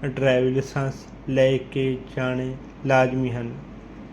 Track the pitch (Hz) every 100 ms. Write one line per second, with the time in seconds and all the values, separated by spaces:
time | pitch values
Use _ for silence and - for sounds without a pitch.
0 | 143 131 135 127 127 131 131 143 135 135
1 | - - - 131 131 131 131 135 131 127
2 | - - 127 127 131 131 - - 135 131
3 | 131 131 127 120 117 135 143 - - -
4 | -